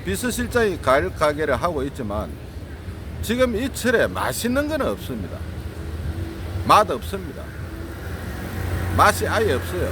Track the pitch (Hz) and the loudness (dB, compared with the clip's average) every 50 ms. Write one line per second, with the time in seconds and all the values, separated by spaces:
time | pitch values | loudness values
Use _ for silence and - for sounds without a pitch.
0 | - 180 196 190 247 247 - 233 247 208 - 240 226 208 175 143 - 131 131 143 | -2 -2 -2 0 0 -2 0 -2 -4 0 2 4 4 4 2 2 4 6 6 6
1 | 170 185 - - 160 151 147 143 156 143 131 117 139 175 165 143 131 143 - - | 4 2 0 2 2 2 4 2 2 2 2 2 2 0 0 0 -2 -2 -4 -6
2 | 123 101 101 110 98 80 73 - - - - - - - - - - - - - | -4 -2 -2 -2 -2 -4 -8 -12 -12 -12 -12 -12 -12 -12 -12 -10 -10 -10 -10 -10
3 | - - - - - - 226 247 254 247 226 202 262 262 - - - 233 240 208 | -10 -10 -8 -6 -2 -2 2 2 4 2 2 0 -2 -2 -4 0 2 4 6 6
4 | 131 98 92 90 98 113 131 - - 240 247 277 294 294 311 294 247 123 101 - | 4 4 2 0 0 0 0 0 0 2 2 2 2 2 0 0 0 0 0 -2
5 | - - 131 110 92 - - - - - - - - - - - - - - - | -4 -6 -4 -4 -4 -6 -6 -6 -8 -8 -8 -8 -8 -8 -8 -8 -8 -6 -6 -4
6 | - - - - - - - - - - - - - - 156 202 214 185 151 117 | -4 -4 -4 -4 -6 -6 -6 -8 -8 -6 -4 -2 4 6 6 6 6 4 0 -4
7 | - - - 190 180 151 127 - - - - - - - - - - - - - | -4 -6 -6 -6 -6 -8 -8 -10 -10 -10 -10 -10 -8 -8 -8 -8 -8 -10 -10 -10
8 | - - - - - - - - - - - - - - - - - - - 127 | -8 -8 -8 -8 -8 -8 -6 -6 -6 -6 -4 -4 -2 -2 -2 0 0 0 4 6
9 | 160 208 208 - 208 151 165 208 226 196 139 120 - - 175 180 143 92 | 6 6 6 4 0 2 2 4 4 4 4 2 0 -2 -2 -2 0 -2